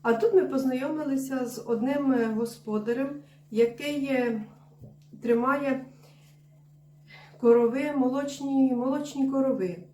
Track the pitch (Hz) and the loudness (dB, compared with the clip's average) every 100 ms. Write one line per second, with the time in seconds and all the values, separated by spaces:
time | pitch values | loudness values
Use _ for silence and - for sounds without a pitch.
0 | 240 226 453 381 269 269 262 254 285 311 | 0 2 4 4 2 0 0 -2 -4 -4
1 | 285 269 269 262 240 - - 226 254 294 | -2 -4 -4 -6 -6 -8 -4 -2 0 0
2 | 269 247 226 220 226 - - 214 214 240 | 2 2 2 -2 -4 -6 -4 -4 -2 -2
3 | 277 294 - - _ 220 233 240 294 294 | -4 -6 -16 -20 _ 2 2 0 -6 -4
4 | 269 262 240 220 208 - - _ - - | -2 0 0 -4 -8 -18 -20 _ -20 -20
5 | _ - 233 233 262 285 277 262 - - | _ -8 0 2 2 0 -2 -4 -6 -20
6 | - - - - _ - - - - - | -20 -20 -20 -20 _ -20 -20 -20 -20 -20
7 | - - - - 233 233 233 262 294 285 | -20 -20 -20 2 6 6 6 2 -2 0
8 | 254 269 285 - 277 269 262 240 254 294 | 0 0 -6 -6 -2 2 2 2 -2 -2
9 | - 277 269 269 269 208 185 170 - | -6 -2 0 2 0 0 -4 -6 -16